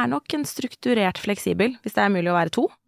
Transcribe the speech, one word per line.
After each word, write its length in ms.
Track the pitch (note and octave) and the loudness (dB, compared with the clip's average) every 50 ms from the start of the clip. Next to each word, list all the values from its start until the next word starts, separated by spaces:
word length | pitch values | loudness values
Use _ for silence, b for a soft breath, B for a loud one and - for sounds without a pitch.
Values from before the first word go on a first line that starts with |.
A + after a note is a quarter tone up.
| A#3+ | 2
er 40 | A#3+ | 0
nok 240 | C4 D4 - - - | -2 -4 -4 -4 -6
en 100 | D4+ C#4+ | -4 -4
strukturert 720 | - - - - B3 - - - B3 B3 A3 G3+ F#3 F3+ - | -6 -6 -6 -6 -8 -6 -4 0 2 2 4 2 2 0 -2
fleksibel, 580 | - G#3 G3+ - - F#3+ F3 F3 G3 B3 B3+ - | -2 -4 -4 -2 0 0 0 2 2 0 -2 -4
hvis 100 | - G#3+ - | -8 -4 0
det 40 | - | 2
er 100 | G#3 G3+ | 2 2
mulig 180 | G3+ F#3 E3+ F3 | 2 2 2 2
å 60 | F3 | 2
være 160 | F3 E3+ E3 | 2 2 0
to. 180 | - - C#4 G#4 - _ _ | 0 0 -2 -2 -2 _ _